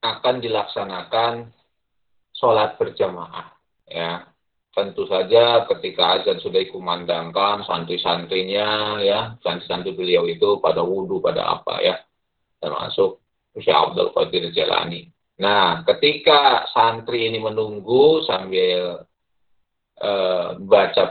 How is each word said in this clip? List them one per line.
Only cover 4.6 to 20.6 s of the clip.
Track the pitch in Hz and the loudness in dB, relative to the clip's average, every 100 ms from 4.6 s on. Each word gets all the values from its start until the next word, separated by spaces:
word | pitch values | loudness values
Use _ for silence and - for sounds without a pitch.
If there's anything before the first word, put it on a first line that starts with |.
| _ | _
Tentu | 98 98 95 | -4 -4 -6
saja | 95 92 92 117 117 - - | -2 -2 4 4 6 4 2
ketika | 92 95 87 87 95 | -2 -4 0 0 2
azan | 101 87 | 0 -2
sudah | - 95 | -2 -2
dikumandangkan, | 95 92 90 87 87 82 85 92 101 104 95 | -2 -6 -6 -6 -4 -4 -4 -2 0 -2 -4
santri-santrinya, | 87 82 90 90 85 87 92 92 101 107 107 107 104 | -6 -4 -4 -2 -4 -2 -4 0 -2 0 -2 -4 0
ya, | 98 104 110 - | 0 0 -2 -6
santri-santri | 90 87 - 87 92 | -6 -6 -6 -6 -6
beliau | 87 90 87 | -4 2 2
itu | 85 82 104 82 | 2 2 2 4
pada | 80 82 | 2 2
wudhu, | 87 95 92 92 | 0 -2 -2 0
pada | 85 80 50 - | 0 0 -2 -2
apa, | - 50 | -4 0
ya, | 90 87 - _ _ _ _ _ | 0 0 -8 _ _ _ _ _
termasuk | 82 73 78 - 95 - _ _ _ - | -6 -6 -4 0 0 -2 _ _ _ -4
Syekh | - 78 | 2 2
Abdul | 78 90 90 - | 2 0 0 0
Qadir | 85 90 85 82 | 0 -2 -2 -2
Jailani. | 78 85 85 85 - _ _ - | 0 -2 -2 -8 -14 _ _ -4
Nah, | 98 101 90 170 | 0 2 2 2
ketika | - - 147 147 156 147 139 123 - | 0 2 0 2 4 6 6 2 0
santri | 120 117 113 113 120 113 | 2 2 0 -4 -2 -2
ini | 113 | -2
menunggu | 110 110 107 104 95 127 151 160 | -4 -2 -4 -6 2 6 6 4
sambil, | - 92 95 95 92 90 90 87 - _ _ _ _ _ _ _ _ _ | 0 -4 -2 0 0 0 -2 -8 -16 _ _ _ _ _ _ _ _ _
eh, | 104 98 92 90 87 | -2 0 0 0 -4
baca | 90 | -8